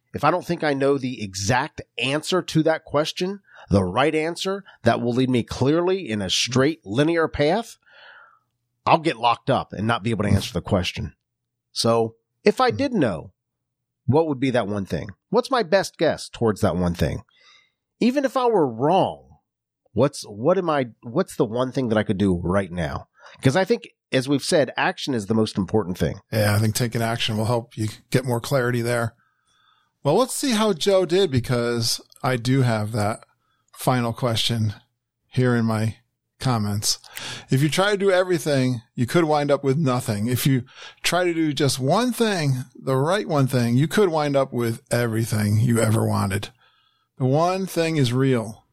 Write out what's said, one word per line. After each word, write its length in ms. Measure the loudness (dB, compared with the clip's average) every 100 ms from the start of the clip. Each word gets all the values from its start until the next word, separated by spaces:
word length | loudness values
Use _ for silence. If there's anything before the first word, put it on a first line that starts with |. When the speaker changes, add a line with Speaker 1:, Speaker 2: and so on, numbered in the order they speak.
| _
Speaker 1:
if 120 | -2
I 60 | 0
don't 120 | 0
think 180 | -2 -4
I 100 | -2
know 240 | 0 2 0
the 240 | -2 -8
exact 580 | -8 -6 0 0 0 -8 -14 -6
answer 460 | -2 -2 0 -2
to 200 | 0 0
that 200 | 2 0
question, 560 | -2 -2 -2 -4 -6 -6 -14 -20 0
the 140 | 0
right 300 | 2 0 0
answer 500 | 0 -4 -4 -6 -6 -10 -2
that 180 | 0 0
will 120 | 0
lead 180 | 0 2
me 140 | 0
clearly 680 | -2 -2 0 2 0 -2 -4
in 100 | -4
a 80 | -2
straight 520 | -2 -2 0 0 -2
linear 440 | -6 -2 0 2 -2
path, 500 | 0 0 0 -4 -16 _ -20 -20 -20 -20 _ _ _ _ _
I'll 140 | 2 2
get 180 | 2 0
locked 340 | 0 0 0
up 220 | 0 -2
and 140 | -4 -2
not 160 | -2
be 80 | 0
able 140 | -2
to 60 | 2
answer 220 | 2 0
the 80 | -6
question. 540 | -2 0 0 -6 -10 -12 _ _ _ _ _
So 460 | -4 0 2 0 -4 _ _
if 160 | -2 0
I 100 | -2
Speaker 2:
Hmm. 60 | 0
Speaker 1:
did 160 | -4
know, 400 | -2 -2 -4 -12 _ _ _ _ _ _ _ -2
what 200 | 0 0
would 140 | -2
be 100 | 0
that 160 | 0 -2
one 180 | -4
thing? 260 | -4 -6 -8 -14 _
What's 200 | -4 -2
my 120 | -2
best 340 | 0 0 0 -2
guess 320 | 0 0 -6
towards 320 | -2 -2 0
that 160 | 0 0
one 180 | -2
thing? 280 | 0 -2 -4 -12 _ _ _ _ _ _ _
Even 240 | 0 0
if 120 | -2 0
I 100 | 2
were 200 | 2 0
wrong, 680 | 0 2 2 2 -2 -14 -20 _ _ _ _ _
what's, 300 | 0 0 0
what 340 | -12 -4 0 0
am 100 | 2
I, 200 | 0 -2 -8
what's 340 | -8 -4 -4 -2
the 80 |
one 260 | -2 0 -2
thing 180 | -2 0
that 100 | 0
I 40 |
could 160 | 2 2
do 160 | 2 2
right 280 | 0 0 -2
now? 340 | -4 -4 -6 -12 _ -20 -2
'Cause 140 | 0 2
I 80 |
think, 240 | 0 -2 -4 _ _
as 180 | -4 0
we've 140 | -2
said, 300 | 2 0 0 0
action 380 | -4 -4 -4
is 120 | -4 0
the 80 |
most 220 | 0 0 -2
important 400 | -2 -2 -2 -2
thing. 240 | -4 -4 -6
Speaker 2:
Yeah, 220 | -2 2
I 40 | 2
think 160 | 2
taking 260 | 0 -2 -2
action 360 | -2 -2 -4 -2
will 80 | 0
help 300 | -2 -4 -6
you 100 | -8 -8 _
get 140 | -2
more 160 | 0 -4
clarity 420 | -2 0 0 0
there. 320 | -2 -2 -2 -6 _ _ _ _ _ _ _ _
Well, 140 | 0 2
let's 180 | 0
see 160 | -2 -2
how 220 | 2 0
Joe 340 | 0 2 2 4
did, 240 | 2 2
because 720 | 0 0 0 0 0 -2 -4 -8 _
I 120 | -2 -2
do 260 | 2 2
have 280 | 2 0 -2
that 320 | -2 -2 -4 -10 _ _ _ _
final 400 | -4 0 0 0
question 600 | -2 -2 0 0 0 -2 -4 _ _ _ _ _
here 260 | 0 2
in 100 | 2
my 320 | 2 0 -2 -4 _ _ _ _
comments. 580 | -2 0 0 -2 -2 -4 -8 -16 -14 -14 -2
If 120 | 0
you 60 | 2
try 240 | 2 2
to 40 | 2
do 140 | 2
everything, 720 | 4 2 0 2 2 2 -2 -6 -4
you 100 | 0
could 180 | 2
wind 260 | 2 2 2
up 100 | 2
with 160 | 2 2
nothing. 480 | 2 0 0 -2 0
If 180 | 0
you 200 | 2 0 -2 -14 -20 -6
try 180 | -2 0
to 80 | 2
do 200 | 2 0
just 260 | 2 0 0
one 340 | 0 2 0
thing, 520 | 0 0 2 0 -2 -6
the 220 | -10 -2 0
right 320 | 2 0 0
one 180 | 0 2
thing, 300 | 2 2 2
you 100 | 2
could 220 | 2 2
wind 260 | 2 2 0
up 160 | 0
with 300 | 0 -2 -4 -2
everything 680 | 0 0 0 0 0 2 2
you 180 | 4 4
ever 260 | 2 2
wanted. 440 | 0 0 -2 -4 -6 -14 _ _ _ _ _ -4
The 80 | 0
one 380 | 2 2 0 -2
thing 300 | -2 0 2
is 160 | 2
real. 520 | 2 2 2 -2 -10 _